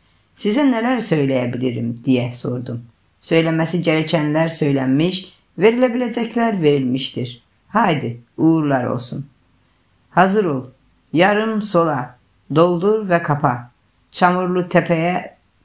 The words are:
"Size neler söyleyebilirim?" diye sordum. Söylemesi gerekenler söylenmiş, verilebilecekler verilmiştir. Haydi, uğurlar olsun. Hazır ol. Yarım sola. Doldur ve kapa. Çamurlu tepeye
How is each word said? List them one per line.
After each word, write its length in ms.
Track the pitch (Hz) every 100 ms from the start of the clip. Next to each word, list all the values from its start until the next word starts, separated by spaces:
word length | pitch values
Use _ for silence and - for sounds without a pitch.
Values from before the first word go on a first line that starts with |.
| _ _ _
"Size 360 | - 202 240 277
neler 300 | 226 240 247
söyleyebilirim?" 1000 | - 156 135 131 123 123 127 120 117 117
diye 280 | 131 123 123
sordum. 500 | - 127 123 123 120 - _ _ _
Söylemesi 640 | - 165 165 160 160 175
gerekenler 640 | 160 156 156 165 151 156 165
söylenmiş, 840 | - 147 135 131 139 175 185 - _ _ -
verilebilecekler 1040 | 214 240 254 240 240 240 233 233 233 190
verilmiştir. 800 | 151 143 127 135 - - 120 - _ _ _
Haydi, 520 | 214 208 143 117 120 - -
uğurlar 480 | 156 160 147 131
olsun. 420 | 113 120 - 139 139 _ _ _ _ _ _ _ _
Hazır 340 | - 190 214
ol. 200 | 180 131 131 - _ _ _
Yarım 500 | 147 190 208 220 214
sola. 540 | - 170 165 135 127 - _ _ -
Doldur 540 | 151 175 175 196 220 196
ve 140 | 170
kapa. 480 | 170 143 143 120 - _ _ _ _
Çamurlu 580 | - 180 185 180 185 175
tepeye 680 | 175 - 165 170 180 - - _ _